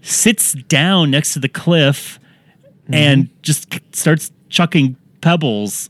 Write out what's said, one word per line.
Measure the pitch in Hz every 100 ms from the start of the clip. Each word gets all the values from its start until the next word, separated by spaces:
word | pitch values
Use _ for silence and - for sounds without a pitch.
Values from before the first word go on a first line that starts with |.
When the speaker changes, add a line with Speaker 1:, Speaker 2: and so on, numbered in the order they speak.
Speaker 1:
sits | - - 220 240 -
down | 143 - 135 170 196 156
next | 139 151
to | 151
the | 131
cliff | - - 170 143 139 - - _ _ _ _ _ _ -
and | 151 147 139
Speaker 2:
Mm-hmm. | 131 _
Speaker 1:
just | - 151 -
c-, | - _
starts | - - 156 - _ _
chucking | - 170 170 135 127 _ _
pebbles | 165 170 147 104 104 - -